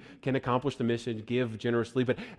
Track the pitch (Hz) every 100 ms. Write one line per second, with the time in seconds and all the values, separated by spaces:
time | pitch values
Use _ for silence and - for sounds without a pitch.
0 | - - - 131 127 123 139 - 117 117
1 | 120 110 104 120 123 110 120 117 113 131
2 | 127 - 226